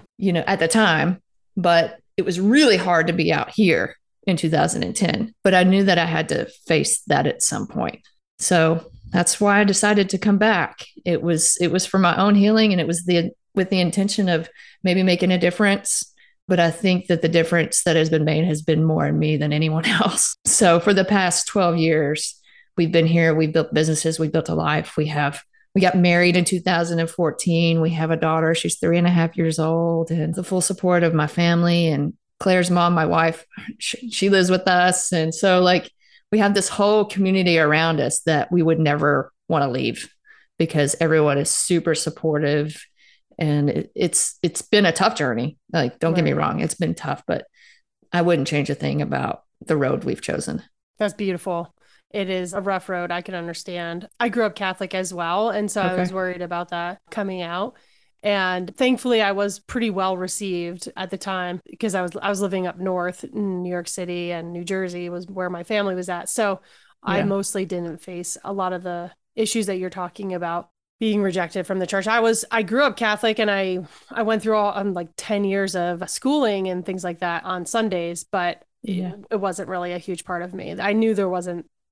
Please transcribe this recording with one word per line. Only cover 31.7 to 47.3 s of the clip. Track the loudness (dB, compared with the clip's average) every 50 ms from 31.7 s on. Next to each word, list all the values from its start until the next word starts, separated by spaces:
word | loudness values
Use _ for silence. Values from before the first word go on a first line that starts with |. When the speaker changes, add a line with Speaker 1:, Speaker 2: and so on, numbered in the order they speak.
| 4 4 2
Speaker 1:
and | 2 2 0 -2 -2 -4 _ _ _ _ -2
Claire's | 0 2 4 4 4 2
mom, | 2 4 4 4 4
my | 2 2
wife, | 2 2 2 2 2 0 -4 -10 _ -20 -18 -16 -14 -12 -10
she, | -8 -8 -8 -8 -10 -8
she | -4 0 2 4
lives | 4 4 4 4
with | 2 2 2
us. | 2 4 4 4 4 4 2 0 0
And | 0 0 0 0 -2
so, | 2 4 4 6 6
like, | 6 4 4 2 0 -4 _ _ _ _ _ _ _ -2
we | 2
have | 2 4 4 2
this | 2 0 -2
whole | 0 2 2 4 4 4 2
community | 0 0 0 2 2 2 2 2 4 4
around | 4 4 4 4 2 2 2 0 0
us | 0 0 -2 -2 0
that | 0 0 0 0 0
we | 2 2
would | 4 4 2 2
never | 2 2 2 2 2 2 2 0 -2 -4 _ _ _ -2
wanna | 0 0 0 0
leave, | -2 -2 -2 -4 -4 -6 -10 -16 _ _ _ _ -20 _ _ _ _ -2
because | -2 0 2 0 0 0 0 0
everyone | 0 2 4 4 4 4 2 0
is | 0 0
super | 0 -2 0 0 0 0 2 0 -2
supportive. | -2 -2 -6 -6 -4 -2 -2 0 0 0 0 0 0 -2 -4 -8 -12 -18 _ _ _ _ _ _ _ _ _ _ -4
And | -2 0 2 2 2 0
it, | 0 -2 -4 -6 -4
it's, | -2 -2 0 0 -2 -2 -4 -4 _ -4
it's | -4 -4 -4
been | -4 0 2 4 4
a | 4
tough | 2 2 0 0 0
journey. | 0 -2 -2 -2 -2 -4 -6 -8 _ _ _ -2
Like, | -2 -2 -2 -2
don't | -2 -2 0 0
get | 2 0
me | 0 0
Speaker 2:
Right. | 0 -2
Speaker 1:
wrong, | -2 -2 -2
it's | -4 -4 -4
been | -2 -4 -4 -4
tough, | -4 -6 -8 -8 -8 -6
but | -6